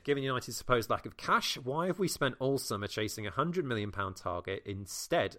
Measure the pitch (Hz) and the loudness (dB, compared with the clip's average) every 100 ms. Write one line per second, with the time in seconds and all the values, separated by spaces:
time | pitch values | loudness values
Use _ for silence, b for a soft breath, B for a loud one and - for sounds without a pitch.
0 | - 139 135 127 - 113 - 123 101 107 | 0 0 2 -2 -2 -6 4 4 4 -2
1 | 110 - - 214 - - 120 151 180 170 | -2 -6 2 2 2 -2 -2 0 0 2
2 | 185 - 139 - 135 139 - 104 101 - | 0 2 0 2 2 2 0 -2 -2 0
3 | 107 - 104 127 165 180 139 113 104 101 | -2 -2 -2 0 2 0 0 0 -2 -2
4 | 95 92 - 87 95 95 - 98 98 - | -4 -4 -4 -4 -4 -6 -4 -8 -6 -8
5 | - 170 98 | 0 2 2